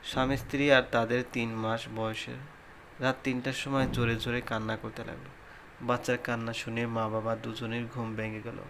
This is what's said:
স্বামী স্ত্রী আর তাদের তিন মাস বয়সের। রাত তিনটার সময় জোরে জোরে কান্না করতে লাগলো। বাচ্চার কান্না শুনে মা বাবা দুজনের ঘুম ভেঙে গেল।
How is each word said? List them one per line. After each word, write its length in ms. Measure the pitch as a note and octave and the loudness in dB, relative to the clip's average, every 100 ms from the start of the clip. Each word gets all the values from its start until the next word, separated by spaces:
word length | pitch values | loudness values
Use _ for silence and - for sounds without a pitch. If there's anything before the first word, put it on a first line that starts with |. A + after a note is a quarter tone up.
স্বামী 340 | - - C3 C#3 | -2 0 2 2
স্ত্রী 340 | - C#3 C#3+ | 0 2 8
আর 120 | C3 B2+ | 8 8
তাদের 320 | A#2+ A2+ B2 B2 | 4 4 2 0
তিন 240 | B2+ A#2 A2+ | -2 -2 0
মাস 320 | A2 A2+ A#2 A2+ | 0 0 -2 -2
বয়সের। 400 | A2 A2 - B2 C#3+ - - - - - | -2 -2 -6 -10 -12 -16 -18 -18 -18 0
রাত 160 | C3 B2+ | 0 2
তিনটার 300 | C3+ B2 B2+ | 0 0 -2
সময় 340 | C3 C#3+ C3+ C3 | -4 0 2 2
জোরে 240 | A#2+ A#2+ A2+ | 4 4 2
জোরে 260 | B2 A#2+ | 2 -2
কান্না 360 | - A2+ A2 A2 | 0 -2 -2 -4
করতে 260 | A2+ A2 | -4 -8
লাগলো। 260 | A2+ - - - - - - - | -8 -10 -12 -16 -18 -18 -20 -10
বাচ্চার 360 | A#2+ A#2+ - A#2+ | 0 0 2 0
কান্না 360 | - A#2 A2+ | 0 -2 -2
শুনে 320 | A2+ - A2+ A#2+ | -4 -4 -2 0
মা 240 | A2+ A2 | 0 0
বাবা 260 | A2 A2 A2+ | 0 0 -2
দুজনের 500 | A2+ A2 A#2 A#2 A#2+ | -4 -6 -4 -4 -4
ঘুম 300 | B2 A2+ A2 | -4 -4 -2
ভেঙে 260 | A2 A2 | -4 -4
গেল। 160 | A2 A#2 F#2+ | -8 -10 -12